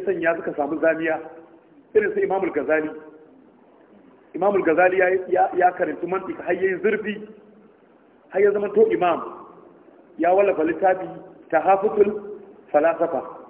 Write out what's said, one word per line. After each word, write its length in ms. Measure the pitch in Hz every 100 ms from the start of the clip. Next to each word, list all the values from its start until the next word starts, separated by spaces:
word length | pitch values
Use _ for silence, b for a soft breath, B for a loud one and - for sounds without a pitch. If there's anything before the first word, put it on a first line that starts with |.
| 202
sanya 300 | 175 165 170
suka 180 | 175 147
samu 240 | 143 156
zamiya. 400 | 165 160 160 156 - - - - _ _ _
Irin 200 | 427 415
su 60 | 392
Imamul 320 | - 190 185
Ghazali. 360 | 151 131 156 156 - - - - - _ _ _ _ _ - - _ _
Imamul 300 | 160 196 196
Ghazali 340 | 156 156 185 185
ya, 100 | 180 190 185
ya, 220 | 180 151 180
ya 140 | 180
karanci 340 | 180 156 143 175
mantiq 300 | 185 180 -
har 120 | -
yayi 260 | 180 190 180
zurfi, 400 | 208 220 214 208 - - - - - _ _ _ _ _ _
har 120 | 185
ya 100 | 202
zama 180 | 202 202
to 120 | 214 220
imam. 300 | 165 180 156 - - - - - - - - _ -
Ya 160 | 170
wallafa 300 | 190 196 160
littafi 440 | 160 160 185 180 165 - - - -
Tahafutul 880 | 160 175 196 214 208 208 - - - - - -
Falasafa. 500 | 147 165 165 165 127 - -